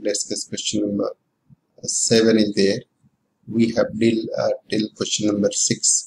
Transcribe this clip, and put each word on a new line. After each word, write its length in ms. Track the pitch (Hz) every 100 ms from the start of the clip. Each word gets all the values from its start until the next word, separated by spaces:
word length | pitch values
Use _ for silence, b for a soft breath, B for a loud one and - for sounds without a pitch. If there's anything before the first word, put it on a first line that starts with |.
discuss 420 | 104 101 - 104
question 380 | - 104 - 107
number 280 | 104 101 104 - _ _ _ _ _ _
seven 520 | - - - 113 113 110
is 160 | 101
there. 260 | 101 98 113 - _ _ _ _ _ -
We 240 | 117 113 110
have 220 | 104 107
deal, 280 | 113 110 - 113
uh, 120 | 113 104 -
till 220 | 107 107
question 340 | - 98 - 104
number 220 | 104 101
six. 560 | - - - - -